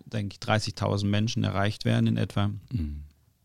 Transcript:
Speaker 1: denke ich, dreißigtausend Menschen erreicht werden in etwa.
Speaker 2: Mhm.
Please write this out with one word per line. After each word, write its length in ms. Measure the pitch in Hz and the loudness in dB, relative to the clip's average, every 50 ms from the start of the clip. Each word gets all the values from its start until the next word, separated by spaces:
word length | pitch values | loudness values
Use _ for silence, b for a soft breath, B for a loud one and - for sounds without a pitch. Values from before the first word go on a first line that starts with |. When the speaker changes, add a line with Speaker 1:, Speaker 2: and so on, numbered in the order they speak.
| - | -14
Speaker 1:
denke 280 | - - 113 101 98 - | -8 -6 -6 -6 -6 -8
ich, 60 | - | -6
dreißigtausend 720 | - - 107 107 - 113 - - 104 104 104 101 104 101 | 0 2 2 2 2 -2 -4 -2 0 0 0 2 2 2
Menschen 320 | 101 104 107 120 - 107 104 | 2 2 0 0 0 0 0
erreicht 420 | 101 98 101 98 104 104 - - | 0 0 0 0 0 -2 -2 0
werden 220 | 117 113 117 113 | 2 2 4 4
in 100 | 113 113 | 2 2
etwa. 320 | 113 113 101 - 101 101 101 104 101 - - | 2 0 0 0 0 0 0 -2 -6 -8 -6
Speaker 2:
Mhm. 320 | - 98 78 73 73 73 76 - - _ _ _ _ _ | -4 -4 -4 -4 -6 -10 -12 -16 -20 _ _ _ _ _